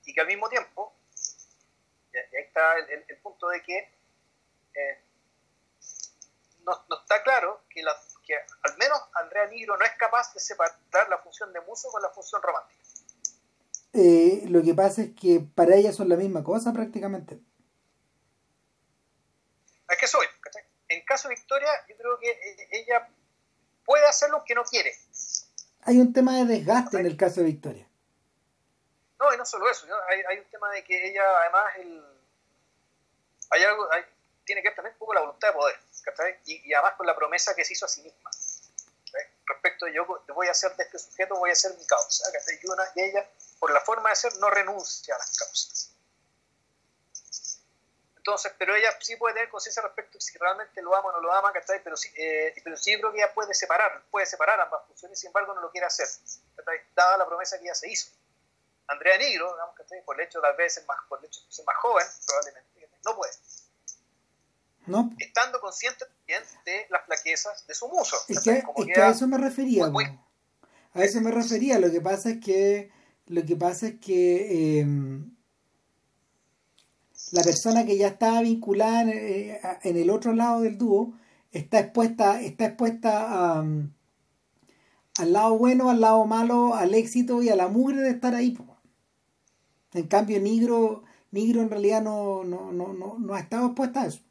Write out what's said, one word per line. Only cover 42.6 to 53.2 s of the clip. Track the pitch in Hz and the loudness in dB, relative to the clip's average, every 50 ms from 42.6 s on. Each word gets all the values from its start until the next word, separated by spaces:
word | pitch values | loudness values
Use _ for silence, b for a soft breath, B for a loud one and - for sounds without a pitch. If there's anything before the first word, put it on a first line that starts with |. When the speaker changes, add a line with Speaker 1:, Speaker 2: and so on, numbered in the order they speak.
| - | -8
Speaker 1:
Y | |
una, | 185 143 185 190 185 - | -8 -4 -4 -6 -6 -4
y | 175 | -4
ella, | 190 196 190 202 - - _ _ - - _ _ | -4 -2 -4 -6 -6 -6 _ _ -20 -20 _ _
por | 165 156 | -2 2
la | 147 143 | 2 2
forma | - - 226 226 214 220 | 2 0 -4 0 0 0
de | 214 | 0
ser, | - - 240 - | 0 -2 -4 -4
no | 190 196 208 | 0 0 0
renuncia | 202 202 196 190 208 196 170 - - - - - 143 | 2 0 -2 -2 -6 -10 -10 -10 -12 -12 -8 -8 -8
a | - | -8
las | - - - | -6 -6 -6
causas. | - - - - - - - - - - - _ _ _ _ _ _ _ _ _ _ _ _ _ _ _ _ _ _ _ _ _ _ _ _ _ - _ _ - - - - - _ _ _ _ _ _ _ _ _ _ _ _ | -6 -6 -6 -6 -6 -6 -6 -10 -12 -12 -12 _ _ _ _ _ _ _ _ _ _ _ _ _ _ _ _ _ _ _ _ _ _ _ _ _ -20 _ _ -16 -14 -12 -12 -14 _ _ _ _ _ _ _ _ _ _ _ _
Entonces, | _ _ - 208 - - 196 - | _ _ -4 -4 -4 -6 -10 -8
pero | _ 185 190 202 | _ -4 0 0
ella | 208 220 226 202 - | 2 2 0 0 -4
sí | - 233 233 | -10 -12 -8
puede | 226 233 233 214 | -4 -4 -2 -2
tener | 220 233 - | -2 -6 -6
conciencia | - 196 - 220 208 226 214 | -8 -12 -10 -8 -8 -8 -8
respecto | 202 - - - _ _ | -8 -10 -12 -16 _ _
de | 202 | -14
si | - - - - | -14 -14 -8 -2
realmente | 175 180 190 202 214 - _ 196 | -2 -2 -2 -2 -10 -14 _ -12
lo | 175 170 185 | -2 0 0
ama | 196 196 190 | 0 0 -2
o | |
no | 175 170 | -6 -4
lo | 165 170 | -2 0
ama, | 180 196 190 202 196 | 0 2 0 0 -2
¿cachai? | 175 - - 190 190 - | -4 -4 -4 -6 -6 -6
Pero | 165 156 | -12 -10
sí, | 156 - - _ | -10 -10 -12 _
eh, | - 160 160 156 156 156 156 - - _ | -8 -6 -4 -2 -2 -4 -4 -6 -10 _
pero | 170 160 | -14 -10
sí | - - 202 214 | -6 -2 -2 0
creo | 214 - - | 0 0 -4
que | 208 | 0
ella | 214 | 0